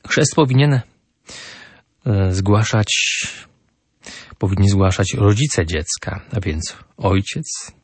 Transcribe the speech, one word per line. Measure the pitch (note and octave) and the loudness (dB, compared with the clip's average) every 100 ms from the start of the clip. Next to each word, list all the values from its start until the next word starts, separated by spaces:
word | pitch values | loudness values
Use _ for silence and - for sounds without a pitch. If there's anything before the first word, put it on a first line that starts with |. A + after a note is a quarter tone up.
| - | -2
Chrzest | - D3+ - | 0 2 2
powinien, | C#3+ B2+ D3 | 4 4 4
e, | C3 - _ _ _ - - - - - - _ _ C3 G2+ F#2 | 2 -2 _ _ _ -20 -20 -18 -20 -20 -20 _ _ -2 0 2
zgłaszać, | F#2 F#2+ G#2 A2 A2 G#2 - - - - - - _ _ _ _ _ - - - - | 0 2 2 4 0 0 0 -2 -4 -8 -12 -20 _ _ _ _ _ -20 -20 -20 -6
powinni | F#2+ F#2+ G2+ | -2 2 4
zgłaszać | G2+ F#2+ F#2 G2 | 4 2 2 -2
rodzice | A#2+ G#2 G#2 C#3+ - D#2+ | 2 4 4 2 0 -2
dziecka, | D#2+ - - - G2+ - | -4 -6 -8 -8 -10 -6
a | A2+ | -6
więc | F2+ D#2 D#2 - - - | -4 -6 -8 -14 -20 -4
ojciec | G2 F#2+ G#2 - D#3 - - _ | 0 0 -2 -8 -8 -12 -14 _